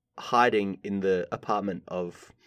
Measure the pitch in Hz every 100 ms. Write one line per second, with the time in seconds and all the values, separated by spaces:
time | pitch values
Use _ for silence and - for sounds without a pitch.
0 | _ - - 120 120 110 98 92 101 98
1 | 95 92 - - - 104 98 90 - 90
2 | 87 - - _